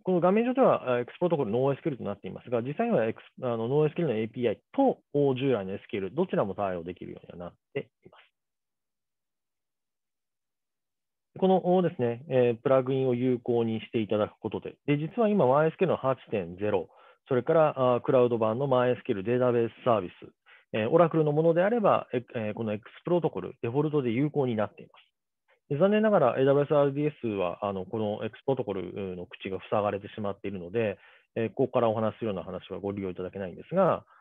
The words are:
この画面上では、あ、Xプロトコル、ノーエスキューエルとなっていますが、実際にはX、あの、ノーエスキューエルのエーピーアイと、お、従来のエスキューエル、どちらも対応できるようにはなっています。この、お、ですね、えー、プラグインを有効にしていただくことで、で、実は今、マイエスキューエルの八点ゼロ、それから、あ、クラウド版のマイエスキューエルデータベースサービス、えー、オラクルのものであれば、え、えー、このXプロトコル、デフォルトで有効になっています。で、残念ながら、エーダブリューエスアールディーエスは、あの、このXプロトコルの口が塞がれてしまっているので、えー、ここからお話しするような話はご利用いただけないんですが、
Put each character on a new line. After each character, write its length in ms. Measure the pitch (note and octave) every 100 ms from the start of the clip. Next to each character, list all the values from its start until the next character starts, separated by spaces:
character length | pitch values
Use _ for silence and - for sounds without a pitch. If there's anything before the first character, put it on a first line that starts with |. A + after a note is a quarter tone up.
こ 100 | -
の 60 | F3+
画 120 | F3
面 140 | G#3 A#3+
上 100 | B3+
で 60 |
は、 340 | G#3+ A#2+ B2 B2
あ、 40 |
X 180 | B2 -
プ 60 | F3
ロ 40 |
ト 80 | D#3+
コ 80 | A#2
ル、 60 |
ノ 200 | A#2 C3+
ー 20 | C3+
エ 20 |
ス 60 |
キ 0 |
ュ 20 | E3+
ー 20 |
エ 20 |
ル 60 | A#2+
と 60 |
な 100 | G2+
っ 60 | G2+
て 80 | F#2
い 40 |
ま 100 | F#2+
す 60 | -
が、 140 | A#2+
実 100 | A#2+
際 140 | D3+ A#3
に 60 |
は 120 | F3+ A2+
X、 160 | - - -
あ 60 | B2+
の、 180 | A2+ A2+
ノ 180 | D3 D3+
ー 40 |
エ 20 |
ス 40 | D3+
キ 60 |
ュ 40 | E3
ー 40 |
エ 40 |
ル 20 | A2
の 60 |
エ 20 |
ー 80 | A2+
ピ 100 | B2+
ー 80 | A#2
ア 40 |
イ 60 | G2 _
と、 240 | - C4+ - _
お、 220 | C#3+ C#3+ B2+
従 160 | C3+
来 100 | A#2
の 100 | F#2+
エ 40 | G2+
ス 100 | -
キ 100 | G#2+
ュ 40 |
ー 40 | F#2+
エ 40 |
ル、 60 | B2+
ど 100 | F#3+
ち 100 | F3+
ら 80 |
も 120 | G#2+ F#2
対 200 | G2+ F2+
応 80 |
で 120 | E2 F2+
き 100 | F2
る 60 |
よ 80 | E2+
う 40 | -
に 120 | E2+
は 60 | F2
な 60 |
っ 40 | - _
て 160 | C#3 - _
い 60 | -
ま 80 | -
す。 140 | _ _ _ _ _ _ _ _ _ _ _ _ _ _ _ _ _ _ _ _ _ _ _ _ _ _ _ _ _ _ _ -
こ 80 | F#3+
の、 280 | F#3 F3+ F#3
お、 60 |
で 140 | E3+ F3
す 60 |
ね、 240 | A#2+ A#2 D#3
え 220 | C3 B2
ー、 100 | A2+
プ 80 | C3+
ラ 140 | C3
グ 100 | B2+
イ 80 | C3+
ン 80 | C3
を 60 | B2
有 240 | B2+ B2
効 240 | - A#2+
に 160 | A2+ A2
し 100 | -
て 80 | A#2
い 80 | G#2
た 100 | G#2+
だ 100 | G2+
く 60 | -
こ 100 | A2
と 100 | A#2+
で、 160 | - - -
で、 120 | D3
実 240 | D#3 -
は 80 | G#3+
今、 160 | G#3 B2+
マ 180 | C#3 D#3+
イ 20 |
エ 20 |
ス 60 | -
キ 80 | F3
ュ 20 |
ー 40 |
エ 0 |
ル 0 |
の 60 | G#2+
八 200 | C3 B2+ -
点 280 | G#2+ E2+ F2+
ゼ 140 | G#2
ロ、 180 | G2 D#2+ _ - _ -
そ 80 | B2
れ 80 |
か 100 | A#2+
ら、 420 | E3 D#3 C3+ B2+ A#2+
あ、 60 |
ク 100 | -
ラ 120 | C3
ウ 60 | B2
ド 80 | A#2
版 220 | A2 A2+
の 80 | C#3
マ 200 | B2+ B2
イ 40 |
エ 40 | B2
ス 80 |
キ 100 | -
ュ 20 | G#2
ー 40 |
エ 20 |
ル 20 |
デ 140 | F#2+ B2
ー 20 |
タ 120 | B2+
ベ 160 | A#2+ A#2
ー 20 |
ス 40 | - B2+
サ 120 | A2
ー 20 |
ビ 80 | F2
ス、 40 | - - _ _ - _
え 140 | A2+ A2
ー、 20 |
オ 80 | D#3+
ラ 120 | E3+
ク 80 | D#3+
ル 60 |
の 80 | D3+
も 120 | D3
の 100 | E3
で 80 | E3
あ 80 | F#3+
れ 100 | A#3+
ば、 280 | F#3+ A#2+ -
え、 140 | B2 - A#2+
え 160 | G#2+
ー、 20 |
こ 100 | G#2+
の 100 | A2+
X 180 | G#2+ - - -
プ 60 |
ロ 100 | F3
ト 80 | D#3
コ 100 | F#2+
ル、 160 | F#2 -
デ 80 | A#2
フ 100 | C3
ォ 20 |
ル 80 | D3+
ト 100 | D3
で 100 | B2
有 180 | A2+ D3
効 180 | D3 C3
に 80 | A2
な 100 | G2+
っ 100 | -
て 60 |
い 60 | -
ま 100 | -
す。 140 | _ _ _ _ _ _ -
で、 80 | C#3+
残 140 | F#3+
念 100 | G#3+
な 80 | G#3+
が 100 | G3+
ら、 160 | C3 A#2+
エ 40 |
ー 40 | C3+
ダ 80 |
ブ 60 | C#3
リ 60 | C#3+
ュ 40 |
ー 40 |
エ 20 | D3+
ス 20 |
ア 40 |
ー 40 | C#3+
ル 60 |
デ 80 | C#3
ィ 40 | D3+
ー 20 |
エ 60 | -
ス 60 | A#2
は、 380 | G2+ F2+ - G2+
あ 60 |
の、 140 | G2 F#2
こ 120 | A2+
の 280 | G#2 G#2 A2
X 180 | -
プ 80 | -
ロ 40 | B2+
ト 80 | A2+
コ 80 |
ル 420 | G2 F2+ G2 F#2+ F2+
の 100 | F2
口 240 | - G2+
が 100 | F#2+ -
塞 120 | A2
が 80 | G2+
れ 100 | G2+
て 80 | G2+
し 100 | -
ま 120 | G2+
っ 100 | F#2+
て 80 | G2
い 20 |
る 80 | G2
の 100 | E2+
で、 280 | G#2+ A2 F#2+ - _ _ -
え 100 | A2+
ー、 40 |
こ 140 | - B2+
こ 40 |
か 80 | B2+
ら 100 | A#2
お 60 | A2+
話 200 | A2 -
し 20 |
す 40 | A2+
る 20 |
よ 60 |
う 20 | F#2+
な 80 |
話 260 | E2 F2+ -
は 60 | F#2
ご 120 | G2
利 100 | G2+
用 80 | F#2+
い 60 | F2+
た 80 |
だ 80 | F#2
け 80 | G2
な 80 | F#2
い 60 |
ん 20 | -
で 80 | -
す 40 |
が、 300 | F3 F3 G#2+ - _